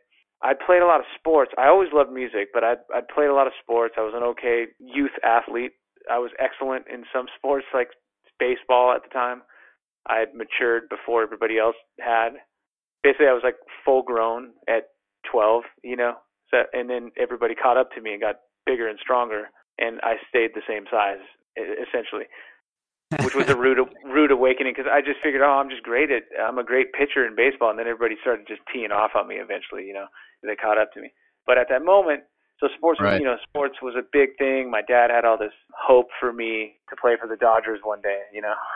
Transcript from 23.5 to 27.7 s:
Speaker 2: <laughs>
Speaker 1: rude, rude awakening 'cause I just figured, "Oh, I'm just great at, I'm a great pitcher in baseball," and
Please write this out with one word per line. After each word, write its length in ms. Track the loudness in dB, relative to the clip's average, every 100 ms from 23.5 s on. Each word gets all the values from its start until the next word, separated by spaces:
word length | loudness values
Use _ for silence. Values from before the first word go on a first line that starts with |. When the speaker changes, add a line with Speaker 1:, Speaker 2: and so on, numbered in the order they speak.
| 2
Speaker 2:
<laughs> 60 |
Speaker 1:
rude, 160 | 4 2 0 -6 -2
rude 260 | 2 4
awakening 420 | 4 4 2 -2
'cause 160 | -4 0
I 120 | 0
just 180 | 0 -4
figured, 200 | -2 2
"Oh, 160 | 4 4
I'm 100 | 0
just 140 | -8
great 260 | -4 -2 0
at, 140 | -2 -4 -6
I'm 160 | -4 -4
a 60 |
great 300 | -2 0 0
pitcher 340 | -2 -2 0 -2
in 80 | 0
baseball," 340 | 0 2
and 80 | -2